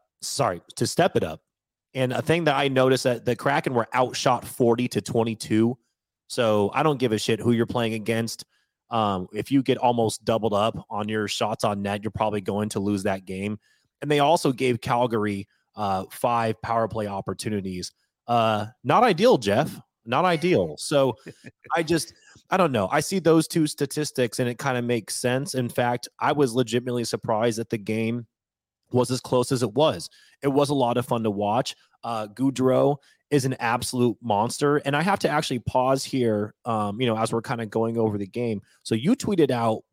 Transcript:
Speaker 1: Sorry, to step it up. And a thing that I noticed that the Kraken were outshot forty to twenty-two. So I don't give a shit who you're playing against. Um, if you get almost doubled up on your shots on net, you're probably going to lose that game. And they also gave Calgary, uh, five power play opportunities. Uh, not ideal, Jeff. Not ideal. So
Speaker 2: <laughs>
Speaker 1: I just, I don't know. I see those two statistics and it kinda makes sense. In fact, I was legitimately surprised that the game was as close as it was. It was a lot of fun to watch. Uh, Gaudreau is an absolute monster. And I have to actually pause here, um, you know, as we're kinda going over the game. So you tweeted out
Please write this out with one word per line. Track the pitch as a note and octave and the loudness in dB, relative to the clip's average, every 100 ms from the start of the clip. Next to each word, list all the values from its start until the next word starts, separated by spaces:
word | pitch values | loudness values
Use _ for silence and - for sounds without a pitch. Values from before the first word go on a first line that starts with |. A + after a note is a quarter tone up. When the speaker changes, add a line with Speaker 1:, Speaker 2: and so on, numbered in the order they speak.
| _ _ | _ _
Speaker 1:
Sorry, | - - A#2+ F2 - - | -8 -2 -2 -2 -8 -4
to | A2+ | -2
step | - F#3 - | 2 2 2
it | |
up. | F2 D#2+ _ _ _ _ _ | -2 -6 _ _ _ _ _
And | C3 B2+ | -4 -2
a | A#2 | -2
thing | A#2 E3 | 0 2
that | D#3 C#3 | 2 2
I | C#3 | 2
noticed | C3 C3 C3 | 4 4 4
that | C3 A#2 | 2 -2
the | A2+ A#2+ | -2 -2
Kraken | C#3 D3 D3 | 0 0 0
were | B2 A2 | 0 0
outshot | B2+ B2+ - C#3 A#2+ - | 0 0 0 0 0 -2
forty | - A#2+ A#2 B2 | 2 4 6 4
to | G#2+ | -2
twenty-two. | - A#2 A2+ A2 - A2 A2+ B2+ _ _ _ _ - | -2 -2 -2 -4 0 2 2 0 _ _ _ _ -10
So | - A#2 G#2 G2 | -2 2 2 2
I | B2+ | 2
don't | D#3 C3+ | 0 2
give | B2+ | 0
a | G#2+ | 0
shit | - A2 | 0 0
who | A2+ | 2
you're | A#2 A#2 | 2 0
playing | B2+ A#2 | 0 -2
against. | A2+ G#2 A2+ A2+ - - _ _ _ - | -4 -4 -4 -4 -8 -16 _ _ _ -6
Um, | A#2 G#2 F#2+ F2+ | -2 0 0 -4
if | G#2+ G2+ | -8 0
you | C#3 | 0
get | C3 A#2+ | 2 2
almost | B2 A#2+ A2 - | 2 2 0 -2
doubled | - A2+ G#2+ | -2 0 2
up | G2+ A2 C#3+ - | 0 0 -2 -8
on | G#2 G#2+ | -6 -4
your | A2 G#2 | -4 -4
shots | - G#2+ A2 | -2 -4 -2
on | A2+ G2+ | -2 -2
net, | G2+ G#2 | -4 -4
you're | G#2 | -6
probably | - A2 G#2 | -2 -2 -2
going | F#2+ G2+ G#2+ | -2 -2 -2
to | G#2+ | -2
lose | G2+ G2+ | -2 0
that | G2+ F#2+ | -2 -4
game. | F#2 F#2+ G2+ G#2+ _ _ _ - | -6 -8 -6 -8 _ _ _ -10
And | C#3+ | 0
they | D3 | 2
also | C#3+ E3+ D3+ | 4 4 2
gave | B2+ C3 A#2+ | 0 0 0
Calgary, | - A#2+ B2 A2+ G#2 G2+ G2 _ _ - | 0 0 0 0 -2 -4 -8 _ _ -6
uh, | G2+ F#2+ F#2+ | -2 -2 -4
five | - B2 A#2 A2+ G#2+ | -4 0 0 0 -2
power | - A2+ A2 | -4 -2 -2
play | A2 G#2 | -2 -6
opportunities. | G2 G#2 F#2+ A2+ G#2 F#2+ F2+ E2+ _ _ _ - | -6 -8 -8 -4 -4 -4 -8 -10 _ _ _ -2
Uh, | A#2+ A2+ G#2+ A2 - | 0 2 0 -4 -8
not | B2+ E3+ | 0 2
ideal, | B3 E3+ A#3 F3 | 4 4 4 4
Jeff. | G#2 G#2 - - - _ | 2 0 0 -4 -18 _
Not | A#2 C3 | -4 0
ideal. | F3+ E3 F3 C#3+ E2 D2 | 2 0 2 2 0 -4
So | - C#3+ C3+ - - - | -2 2 2 0 -10 -20
Speaker 2:
<laughs> | A#2+ - - D#3+ | -20 -20 -6 -4
Speaker 1:
I | |
just, | D#3+ E3 - - _ - - | 0 0 -2 -14 _ -18 -4
I | F#3 | 2
don't | E3+ | 2
know. | B2+ F#2 | 2 0
I | A#2 | 0
see | - F#3+ | 0 0
those | D#3+ D#3+ D#3 | 4 4 4
two | E3+ D3+ | 0 0
statistics | - C#3 - D3 - A#2+ - | -2 -4 -4 -4 -2 -2 0
and | B2 | -2
it | A#2+ | -2
kinda | C#3 B2 | -2 -2
makes | A#2+ A#2+ F#2+ - | 0 -2 -2 -4
sense. | B2 C3 C#3+ | -2 -2 -2
In | C3 A#2+ | -4 -4
fact, | - A#2+ B2 - - | 0 0 -2 -6 -4
I | B2+ | 0
was | D3 C3+ | 2 2
legitimately | A#2 A#2 A#2+ B2 B2 | 2 0 0 -2 -4
surprised | A2+ A#2 - G#2+ A#2+ A2 | -4 -4 -2 0 2 0
that | A#2 | -4
the | A#2 | -6
game | G2 A2 A2+ A#2+ A#2 _ _ _ _ _ _ | -4 -2 -2 -4 -8 _ _ _ _ _ _
was | B2 A#2+ | 0 0
as | B2+ | -2
close | - B2+ B2 | 0 0 2
as | B2+ | 0
it | A2 | -2
was. | A#2 D#3 G2 - - _ _ | 2 2 0 -8 -18 _ _
It | C#3+ | -2
was | C3+ C#3+ | 2 2
a | |
lot | C#3+ A#2+ A#2+ | 2 2 0
of | |
fun | A#2+ A#2+ | 0 -2
to | A2 | -2
watch. | G2+ G#2 A2+ C3+ - _ _ | -2 0 0 -2 -6 _ _
Uh, | A#2 A#2 G#2+ | -8 -6 -8
Gaudreau | G#2 C3+ B2 B2+ B2+ C3+ C#3+ _ _ - | -2 -2 2 2 4 4 0 _ _ -2
is | C#3+ | 0
an | C3 C3 | 0 -2
absolute | A#2 B2 - B2+ A#2+ G#2+ | -2 -2 -2 2 2 0
monster. | A#2+ G2+ A2+ - D3 D3 | -2 0 0 0 2 2
And | C#3+ C#3+ | 0 0
I | |
have | F3+ F#3+ | 0 0
to | D#3 | 0
actually | D3 - B2+ | 0 -2 -4
pause | - B2+ B2+ C3+ | -2 0 2 2
here, | - C3+ A#2 G#2 G#2 - | 0 0 2 2 -2 -8
um, | - A2 G#2 G2+ | -4 -2 -2 -2
you | B2+ | 0
know, | A2 | 0
as | A2+ | 0
we're | A#2 | -2
kinda | G#2+ A#2+ A2 | -4 -6 -4
going | A2+ A2+ A#2 | -2 0 0
over | A2 G#2 | 0 0
the | G2 | -6
game. | A2+ A#2+ G#2 - _ | -6 -4 -4 -8 _
So | - | -4
you | A2+ C#3+ | -2 0
tweeted | C4 - F#3+ C#3 | 0 0 2 2
out | B2 A#2 A2 - | 2 0 -2 -6